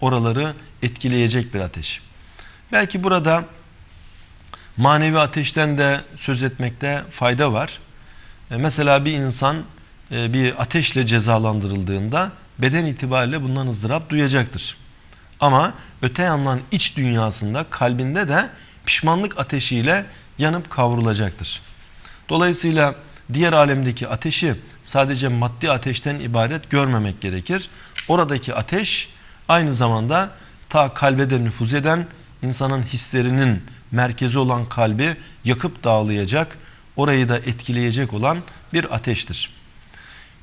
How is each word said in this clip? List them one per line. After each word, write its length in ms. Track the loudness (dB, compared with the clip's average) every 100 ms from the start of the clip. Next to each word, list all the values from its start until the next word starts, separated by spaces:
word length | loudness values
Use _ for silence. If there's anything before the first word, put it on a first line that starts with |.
oraları 520 | 0 2 2 0 -2 -6 -16 -6
etkileyecek 720 | -6 -2 -2 2 2 0 -2
bir 60 | -6
ateş. 400 | -6 -8 -8 -10 -14 -20 -20 -20 -20 -20 -2
Belki 320 | 0 0 -2
burada 400 | 0 2 4 2 0 -14 -20 -20 -20 -20 -20 -20 -20 -20 -20 -20 -10 0
manevi 420 | 4 4 4 2
ateşten 600 | 2 0 -2 0 0 2
de 220 | 2 0 -4 -8
söz 260 | -4 -2
etmekte 600 | -2 -4 -6 -4 -4 -4 -8
fayda 420 | -2 0 2 2
var. 260 | 0 -4 -8 -18 -20 -20 -20 -20 -20 -10
E, 60 | -4
mesela 480 | -2 2 4 4
bir 80 | 4
insan, 440 | -2 -2 0 -2 -2 -8 -18 -20 -20 -10
e, 200 | -4 -2
bir 300 | 0 0 0
ateşle 440 | -2 0 0 0 2
cezalandırıldığında 1300 | 2 4 2 2 0 -2 -2 -2 -2 -2 -2 -2 -6 -16 -2
beden 260 | 0 2
itibariyle 580 | -2 -4 -2 0 0 -2
bundan 240 | -2 -2 -4
ızdırap 440 | -4 -2 -4 -2
duyacaktır. 640 | 0 2 2 0 -4 -10 -12 -18 -20 -20 -20 -20 0
Ama 340 | 4 6 4 -2 -16 -4
öte 200 | -4 0
yandan 380 | 0 0 0 -2 -2
iç 240 | 0 0 0
dünyasında, 680 | 0 2 0 -2 -4 -4 -6
kalbinde 580 | -2 0 0 -2 0 0
de 200 | 0 0 -6 -20 -8 -2
pişmanlık 520 | 0 2 2 0 -4
ateşiyle 680 | -4 -4 -2 0 2 2 -2 -12 -14 -2
yanıp 320 | 0 -2 -4
kavrulacaktır. 920 | 0 0 2 0 0 -2 -6 -10 -10 -14 -20 -20 -20 -20 -16 -2
Dolayısıyla 640 | 2 2 2 2 4 2 0 -12 -18 -6
diğer 200 | 0 4
alemdeki 560 | 6 6 4 0 -2 -4
ateşi 460 | -4 -4 -2 0 -2 -6 -18
sadece 440 | -2 0 2 0 0
maddi 420 | 0 0 -2 0
ateşten 500 | 0 -2 -4 -4 -6
ibaret 500 | -2 0 0 -2 0
görmemek 500 | 2 2 2 0 -4
gerekir. 480 | -6 -6 -4 -4 -6 -16 -14 -8 0
Oradaki 460 | 2 2 -2 -4
ateş 540 | -6 -2 -2 -2 -4 -6 -14 -20 -8 2
aynı 260 | 2 2
zamanda 560 | 2 2 2 2 0 0 -6 -20 -20 -2
ta 260 | 2 2
kalbe 360 | 2 2 2 2
de 140 | 0
nüfuz 300 | 0 -2 -2
eden, 320 | 0 2 0 -2 -12 -20 -8
insanın 400 | -6 -2 -2 -2
hislerinin 800 | -4 -6 -2 0 2 2 2 2 -4 -18 -4
merkezi 480 | 0 0 0 0 2
olan 260 | 0 0
kalbi 520 | -2 0 0 2 -2 -2 -12 -6
yakıp 400 | -2 0 -2 -2
dağlayacak, 760 | 2 2 2 -2 0 0 -2 -8 -20 -20 -10 -2
orayı 320 | 2 2 2
da 100 | 0
etkileyecek 720 | -2 -6 -4 -2 0 0 -2
olan 260 | -2 -2 -2 -6 -18 -4
bir 220 | -4 -2
ateştir. 560 | -4 -4 -4 -6 -8 -10 -12 -20 -20 -20 -20 -20 -20 -20 -10